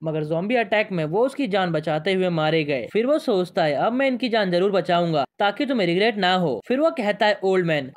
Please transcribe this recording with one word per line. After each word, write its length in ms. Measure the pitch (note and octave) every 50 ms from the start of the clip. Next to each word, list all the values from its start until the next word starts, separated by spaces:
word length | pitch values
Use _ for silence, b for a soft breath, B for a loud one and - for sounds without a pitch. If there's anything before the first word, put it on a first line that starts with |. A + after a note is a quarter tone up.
| D#3
मगर 200 | D#3+ D#3 D#3 D3+
ज़ॉम्बी 320 | D3+ E3 D#3+ F#3 G#3 B3+
अटैक 360 | A#3+ A3+ - G#3+ G#3+ G#3+ G#3+
में 140 | F#3+ E3+ D#3
वो 200 | D3+ E3 G#3+ B3
उसकी 220 | C4+ B3+ - C#4
जान 240 | G#3 F#3 G3 F#3 F3
बचाते 420 | E3 D3+ D#3 E3+ D3+ D#3 D#3 G3+ F#3+
हुए 160 | F#3+ F#3 F3+
मारे 340 | F3 D#3+ D#3 D#3 D#3+ D#3+ D3+
गए।" 240 | C#3+ C#3+ B2+ A2 - -
फिर 120 | G#3 A#3
वो 140 | B3+ D4+ D#4
सोचता 440 | - B3+ G#3+ F#3 F3+ E3 - F#3 E3
है, 100 | D3+ C#3+
"अब 200 | C3 E3 A3 A#3
मैं 140 | B3+ C#4
इनकी 220 | C4+ B3+ A3 C4 B3
जान 220 | G#3+ A3 G3+ F#3
जरूर 200 | F3 F3 F#3 G#3
बचाऊंगा 540 | G3 F#3+ E3 F3+ F3 F3 F3 E3+ D#3 D3 B2+ - _ -
ताकि 260 | G#3 G3+ G3+ G3+ D4
तुम्हें 220 | B3 C#4 A#3 F#3
रिग्रेट 300 | E3+ E3+ F#3 G#3 A#3 G#3+
ना 180 | G#3 F#3 F3+ F#3
हो।" 260 | F#3 F3 D#3 A#2+ G2 -
फिर 120 | - A#3+ C4+
वो 120 | D#4 E4
कहता 340 | D#4+ D4 G#3 G#3 G3+ G3+ A3
है, 140 | G#3 G#3 G#3 F#3+
"ओल्ड 220 | F#3+ F#3 F#3 F3+
मैन, 260 | E3 D#3 D3 C3+ C3 -